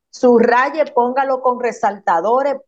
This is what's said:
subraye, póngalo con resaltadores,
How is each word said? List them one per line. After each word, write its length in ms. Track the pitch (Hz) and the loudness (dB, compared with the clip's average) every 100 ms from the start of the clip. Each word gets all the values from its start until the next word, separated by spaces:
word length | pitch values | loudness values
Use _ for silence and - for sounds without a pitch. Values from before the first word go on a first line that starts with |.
| _ | _
subraye, 800 | - 247 233 233 240 285 311 277 | 0 4 4 4 2 0 -2 -2
póngalo 480 | 240 240 262 269 254 | -2 -2 -2 -2 -2
con 180 | 254 240 | -2 -2
resaltadores, 960 | 240 214 214 202 196 170 202 247 277 269 | -4 -4 -4 -4 -2 0 0 0 0 -4